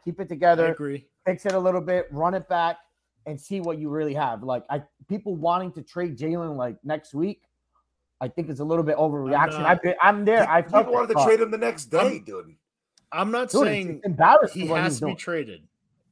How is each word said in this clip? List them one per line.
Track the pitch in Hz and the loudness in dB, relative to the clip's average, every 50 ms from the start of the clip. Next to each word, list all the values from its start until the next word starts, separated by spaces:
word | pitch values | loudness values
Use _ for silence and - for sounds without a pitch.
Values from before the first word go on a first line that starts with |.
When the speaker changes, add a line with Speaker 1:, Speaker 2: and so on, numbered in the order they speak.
| - | -8
Speaker 1:
keep | 175 165 - | -10 -10 -8
it | 196 160 | -10 -10
together, | 175 143 180 175 170 165 165 | -6 0 4 4 4 6 4
Speaker 2:
I | 165 | 0
agree. | 160 - 147 143 139 139 - _ _ _ - | 0 -2 -6 -8 -8 -8 -12 _ _ _ -4
Speaker 1:
fix | 190 190 175 - | -4 -4 -2 -2
it | 202 190 | -2 -2
a | 190 | 0
little | 180 185 180 180 | 2 2 0 0
bit, | 156 165 185 180 170 - 147 | -2 -2 -2 -2 -2 -4 -4
run | 143 160 175 185 | -2 -2 0 -2
it | 190 - - | -2 -4 -2
back, | 185 170 170 165 170 - _ _ _ _ _ _ _ _ - | -2 0 0 0 -2 -4 _ _ _ _ _ _ _ _ -14
and | 151 156 139 | -12 -12 -12
see | - - 196 196 | -10 -8 -8 -6
what | 175 170 160 156 | -4 -4 -6 -6
you | 151 147 | -6 -6
really | 143 156 156 151 139 | -4 -4 -4 -2 -2
have. | 147 151 131 117 107 110 | -2 -2 -4 -4 -6 -6
Like, | 131 127 120 - - | -4 -6 -6 -4 -6
I, | 139 147 143 _ _ _ - - | -8 -8 -8 _ _ _ -12 -8
people | 196 214 - 202 190 | -8 -8 -6 -8 -8
wanting | 156 147 170 175 180 185 180 175 | -4 -2 0 0 0 -2 -6 -12
to | 165 139 | -14 -16
trade | _ - 175 180 175 143 | _ -8 -8 -6 -6 -6
Jalen, | 113 143 160 165 175 170 165 151 | -6 -6 -4 -4 -4 -6 -6 -6
like, | 135 123 123 113 - - | -6 -6 -6 -6 -8 -8
next | 139 151 151 - - - | -8 -8 -8 -8 -10 -6
week, | 139 165 202 208 _ _ _ _ _ _ _ _ _ _ _ _ _ _ _ _ - | -4 -4 -4 -6 _ _ _ _ _ _ _ _ _ _ _ _ _ _ _ _ -10
I | 131 127 | -10 -10
think | - - 170 147 | -6 -8 -8 -8
it's | 147 123 | -6 -6
a | 147 | -4
little | 156 165 170 165 | -2 0 0 2
bit | 151 151 | 2 2
overreaction. | - 156 156 147 147 135 131 143 143 160 156 156 | 2 2 0 0 -2 -2 0 2 2 2 2 2
Speaker 2:
I'm | 151 147 | 0 2
not | |
Speaker 1:
I've | 156 180 175 - | 2 2 2 2
been, | 180 180 - | -2 0 4
I'm | 175 196 208 208 208 | 4 4 4 4 2
there. | 202 220 226 196 | 2 4 4 4
Speaker 3:
Pe-, | - 156 | 4 4
Speaker 1:
I | 170 170 | 2 2
Speaker 3:
people | 165 190 208 | 4 4 2
Speaker 1:
felt | 226 247 | 4 4
it, | 240 | 2
Speaker 3:
wanted | 240 240 220 | 0 2 2
to | 226 | 4
Speaker 1:
but | 151 139 | 4 6
Speaker 3:
trade | 131 220 226 | 6 6 4
him | 226 214 | 4 0
the | 214 214 | -2 -4
next | 226 233 - - - | -4 -4 -4 -6 -8
day, | 113 151 165 202 - 320 - | -2 0 2 2 2 0 -4
Speaker 2:
I'm | 101 | -10
Speaker 3:
dude. | - 101 - - 160 160 _ _ _ _ _ _ _ _ _ _ - - | -12 -14 -14 -14 -16 -20 _ _ _ _ _ _ _ _ _ _ -10 -4
Speaker 2:
I'm | 160 190 208 226 | -4 -2 -2 -2
not | 240 254 247 | -4 -4 0
Speaker 1:
Dude, | - 269 285 | 2 2 2
it's, | 214 | 2
Speaker 2:
saying | 214 202 190 175 160 | 2 -2 -4 -6 -8
Speaker 1:
it's | 139 - | -8 -6
embarrassing | 202 170 123 156 185 254 - - 202 - 185 180 | -6 0 4 6 8 8 8 6 4 -2 -6 -4
Speaker 2:
he | 151 | -2
Speaker 1:
what | 165 160 | -2 0
Speaker 2:
has | 180 185 147 | 0 0 -2
Speaker 1:
he's | 117 | -2
Speaker 2:
to | - | -4
be | 151 | -6
Speaker 1:
doing. | 180 - | -6 -8
Speaker 2:
traded. | - - 175 160 143 113 92 82 78 _ _ _ _ _ _ _ _ _ | -8 -8 -8 -8 -8 -8 -14 -20 _ _ _ _ _ _ _ _ _ _